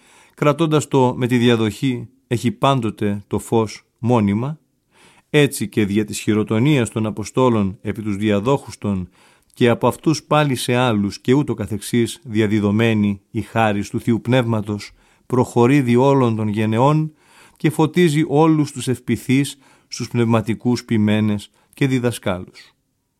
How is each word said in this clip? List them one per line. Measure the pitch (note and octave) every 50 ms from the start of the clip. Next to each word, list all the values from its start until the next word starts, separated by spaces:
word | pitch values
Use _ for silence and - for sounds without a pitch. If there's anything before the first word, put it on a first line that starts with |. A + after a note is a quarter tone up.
| _ _ _ - _ _ _
κρατώντας | - D3 D3 C#3 C#3+ E3 D#3 D3+ D3 B2
το | - - C3+ B2+ B2 -
με | - B2+
τη | A#2 B2+
διαδοχή, | B2 A#2 B2 A#2+ A2 A2+ G#2+ G2+ - C#3+ C3+ B2 A#2+ A#2+ - _ _ _
έχει | - A#2+ G#2+ - A#2+
πάντοτε | G#2 - - C#3 C#3 C3 A2 G#2+ G2 - G#2+ G#2 G2+ G2+ -
το | _ - G2+
φως | - - A#2+ A2+ A2 G#2 - - _ _ _ _
μόνιμα, | A2+ A2+ B2 A#2 G#2 G2 G2+ A2 B2 C#3+ D#3 - _ _ _ _ _ _ _ _ - _ _ _ _ _
έτσι | - D3+ C#3+ - - - A2+
και | G2+ - A2+ G#2+
δια | F#2+ G2+ G#2+ G#2+
της | G#2 G2+ -
χειροτονίας | - A#2 G#2+ G#2+ G#2+ - A2+ A2 B2 D3+ D#3 C3 A2+ G#2
των | - A2 A2
Αποστόλων | G#2+ G2+ - G2+ - - C3 C3 B2+ A#2 G#2+ G2+ F#2+ G2 -
επί | - G#2+ G2 A2
τους | G#2 G#2+ G2+
διαδόχους | G2 G#2+ G#2+ G#2 G2+ G2 C3 C#3+ C#3 - - G2+
των | - - G#2 G2+ F#2 F2+ - _ _ _ _ _ _ _ _ _
και | - B2+ A#2+
από | A2+ A2 -
αυτούς | B2 - - - E3 D3+ D3 -
πάλι | - D3+ D3+ D3+ C#3+ B2+
σε | A2+ - - B2
άλλους | B2 B2+ B2+ A2 G#2 G2+ G2 - -
και | - B2 B2
ούτω | D3 D3 A#2+ A2+
καθεξής | - G#2 - A2 G2+ - - - A#2+ A#2 G#2+ - - -
διαδιδομένη | C3 G#2 G#2+ A2 G#2 G#2+ G#2+ G2+ G2+ G2+ G#2+ A#2 A#2 A2 G#2+ G#2 G2+ G2 F#2+ _ _
η | - A2+
χάρις | G2+ - - A2+ A2+ G#2+ G2+ G#2 G2+ -
του | - A#2
Θείου | - B2 A#2 G2+
Πνεύματος, | - A2+ B2 C3 A#2+ A2+ A2+ G#2+ G2+ G#2 G#2 G2+ - - - _ _ _ _ _ _
προχωρεί | - B2 B2 A#2+ - - A#2+ A#2 B2 C#3 D3
δι' | C3 A#2 A#2+
όλων | A#2+ C3 C#3 C#3 C#3 B2+ A#2 A2+
των | G#2+ A2
γενεών | G#2+ G2+ A2 A2 A2 A2 A2+ B2+ C#3+ D3+ D#3 D#3 D3+ - _ _ _ _ - - _ _
και | _ - D#3
φωτίζει | D3+ - D#3+ D3+ - F3 F3+ D#3+ C#3+ D#3 D#3+
όλους | - C#3 D3 D#3+ D#3+ D#3+ D3+ C#3+ -
τους | - B2 A#2
ευπηθείς | C3+ B2 - - - A#2 G#2 - - B2+ C3+ C#3 C#3 - - _ _ _ _ _
στους | _ - - A#2+
πνευματικούς | - - A#2+ A#2 A2+ A#2 A2+ G#2 A#2 G#2+ - - B2 B2 A#2 -
ποιμένες | - A#2 G#2+ G#2+ G#2+ G#2+ G#2+ G#2+ G#2+ G#2 G#2 - - _ _ _ _ _
και | - C#3+
διδασκάλους. | C3 C3 B2+ A#2 A#2+ A2+ - - G#2+ F#2 F2+ F#2 - - - - _ _ _ _ _ _ _ _ _ _